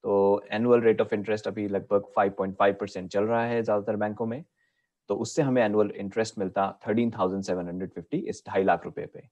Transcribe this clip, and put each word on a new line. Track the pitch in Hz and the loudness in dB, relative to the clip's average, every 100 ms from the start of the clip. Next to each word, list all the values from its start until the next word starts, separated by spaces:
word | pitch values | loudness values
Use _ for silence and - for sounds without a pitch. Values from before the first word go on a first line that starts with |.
तो | 117 101 98 101 - | 2 4 6 4 0
annual | 104 120 120 | 0 6 6
rate | 113 107 110 | 6 4 2
of | |
interest | 104 101 107 117 | -2 -2 -4 -2
अभी | 104 104 | -4 -2
लगभग | 98 92 101 - - | -4 0 0 0 0
फ़ाइव | 98 | 0
पॉइंट | 95 98 95 | 0 -6 2
फ़ाइव | 101 | 2
परसेंट | 101 196 95 92 | 2 -6 -8 -4
चल | 98 | -2
रहा | 107 113 | 0 0
है | 117 117 | 0 -2
ज़्यादातर | 110 104 101 104 | 0 -2 0 -2
बैंकों | 104 104 113 | -2 -4 -6
में, | 120 175 _ _ _ _ _ _ | -6 -12 _ _ _ _ _ _
तो | 101 | -4
उससे | 113 - | -2 -2
हमें | 139 127 | 2 2
एनुअल | 107 104 107 | 2 2 0
इंटरेस्ट | 101 101 110 110 - | -2 -8 -4 -4 -4
मिलता | 95 98 98 - - | -4 -2 -2 -4 -2
थर्टीन | 110 117 | 0 0
थाउजेंड | 110 95 98 | 0 -2 -2
सेवन | 98 90 87 | -4 -4 -4
हंड्रेड | 90 92 | -8 -8
फिफ्टी | - - 170 | -10 -6 -6
इस | - - - | -4 -10 -4
ढाई | 95 | 0
लाख | 95 - | 2 0
रुपए | - - - | -2 -12 -12
पे | - - | -14 -20